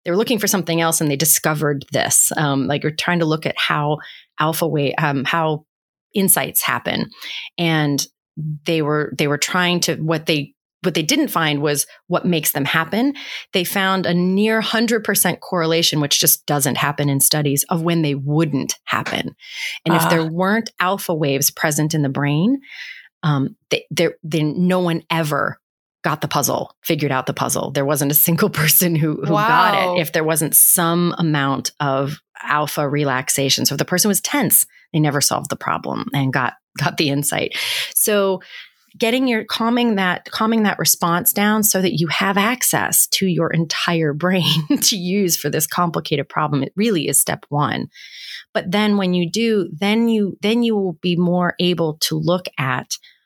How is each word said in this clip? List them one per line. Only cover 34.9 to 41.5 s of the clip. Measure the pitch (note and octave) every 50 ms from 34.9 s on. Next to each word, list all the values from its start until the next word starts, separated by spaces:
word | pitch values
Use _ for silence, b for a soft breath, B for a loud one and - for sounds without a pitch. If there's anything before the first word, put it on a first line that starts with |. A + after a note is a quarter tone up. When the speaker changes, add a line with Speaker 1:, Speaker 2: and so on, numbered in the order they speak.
| -
Speaker 1:
they | D#3
never | D3+ D3+ C3+ C#3+
solved | C3 - - - - -
the | -
problem | - - - D#2+ - - - - - - - -
and | C#3 C3+ C3
got, | B2 C#3 B2 A#2 - - _ _ _ -
got | C#3+ - C3
the | - D3+ C#3
insight. | C#3 C#3+ D3 - - - - - B B B B B B B B B
So | - - A3 G#3 G3+ G3 G3 F#3+ F3+ B B B B B B B B B B B -
getting | A3+ A3+ A#3 C4 C4+ B3+
your, | A#3 A3 -
calming | - - - A3+ A#3 A#3+ B3 A#3+ A#3 G#3+
that, | G3 F#3+ F3+ F3 - - -
calming | - - A3 A3 A3+ A3+
that | G#3+ G3 - -
response | E3 - - - - E3+ E3+ F3 - - -
down | G#3 G3+ G#3